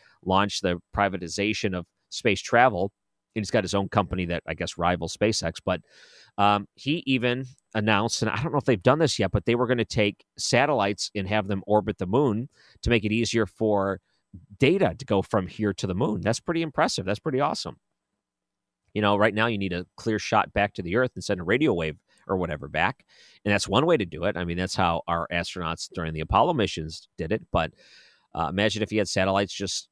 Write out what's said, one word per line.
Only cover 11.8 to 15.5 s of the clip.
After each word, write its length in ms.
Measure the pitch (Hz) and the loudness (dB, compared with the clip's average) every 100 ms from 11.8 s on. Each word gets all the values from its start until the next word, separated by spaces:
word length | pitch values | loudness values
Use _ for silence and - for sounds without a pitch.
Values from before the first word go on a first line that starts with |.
| 101 98 | 2 -4
the 80 | 90 | 0
moon 420 | 113 143 107 131 _ _ _ | 2 2 0 -4 _ _ _
to 80 | - | 0
make 140 | 117 | 2
it 80 | 101 | 2
easier 340 | 110 110 117 104 | 0 0 0 -2
for 540 | - 110 104 98 98 _ _ _ 87 - 101 | 0 0 2 0 -2 _ _ _ -20 -16 0
data 360 | 127 190 127 117 | 2 4 0 -2
to 60 | |
go 180 | 135 101 | -2 0
from 240 | 92 107 | 0 -2
here 260 | 90 | -2